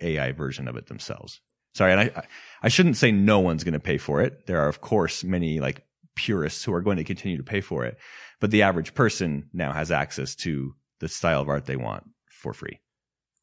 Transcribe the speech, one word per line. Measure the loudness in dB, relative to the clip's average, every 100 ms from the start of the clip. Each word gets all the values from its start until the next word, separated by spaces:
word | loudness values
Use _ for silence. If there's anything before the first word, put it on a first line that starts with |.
A | -4 -2
I | -2
version | -4 -8 -8 -10
of | -10
it | -14
themselves. | -14 -12 -12 -14 -20 _ _ _
Sorry, | 2 4
and | 6
I, | 2
I, | -2 -14 -20 -20 -2
I | 2
shouldn't | 4 4 6
say | 4
no | 6 6 6
one's | 4 0
gonna | -2 -2
pay | -2 -2
for | 0 2
it. | 2 -2 -4
There | 0
are, | 0
of | 0
course, | 0 0 0 -2
many, | -2 -2 0 -2
like, | -2 -6 _ _ _ -8
purists | -2 -2 -2 -4
who | -4
are | -2
going | 0 -2
to |
continue | -4 -6 -6 -6
to |
pay | -4 -6
for | -4 -6 -6
it. | -8 -20 -20 -20 _
But | 2
the | 6
average | 6 4 -4
person | 2 2 2 -2 -4 -6
now | -6 -4
has | -4 -2
access | -2 -2 -6 -10 -8
to | -6 -4 -6 -12 _ _
the | -10
style | -2 0 0
of | 0
art | -4
they | -4 -6
want | -6 -10 -14 _ _
for | -14 -14
free. | -12 -14 -16 _ _ _ _ _ _